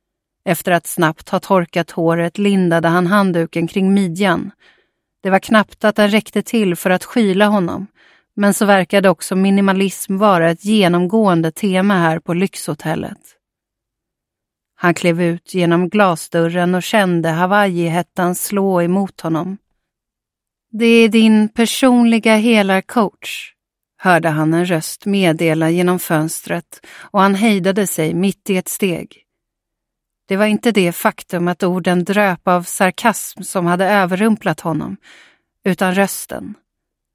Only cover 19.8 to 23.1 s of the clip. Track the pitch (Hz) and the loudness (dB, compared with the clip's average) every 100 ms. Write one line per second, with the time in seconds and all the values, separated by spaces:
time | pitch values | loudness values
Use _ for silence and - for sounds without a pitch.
19.8 | _ _ _ _ _ _ _ _ _ 214 | _ _ _ _ _ _ _ _ _ -2
20.8 | 233 226 226 226 220 220 214 - 233 - | 4 6 6 4 6 4 2 0 -2 2
21.8 | 262 247 233 226 220 214 233 220 196 190 | 2 4 4 2 2 2 4 2 2 -2
22.8 | - 214 202 | -2 -2 -2